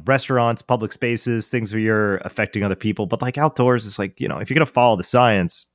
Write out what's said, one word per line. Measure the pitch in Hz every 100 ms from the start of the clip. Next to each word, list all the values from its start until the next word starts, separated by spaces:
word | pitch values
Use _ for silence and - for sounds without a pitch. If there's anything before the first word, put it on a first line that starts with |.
| 76
restaurants, | 131 - 131 117 117
public | - 120 107
spaces, | - 120 117 - 117 107
things | 123 110
where | 107
you're | 110 107 104 95
affecting | 92 - 104 107
other | 101 92
people, | 107 98 101
but, | 117
like, | 127 135
outdoors, | 151 - 127 123 107
it's | -
like, | 101 -
you | -
know, | -
if | 101
you're | -
gonna | 151
follow | - 120 104
the |
science, | - 123 123 104 87 - -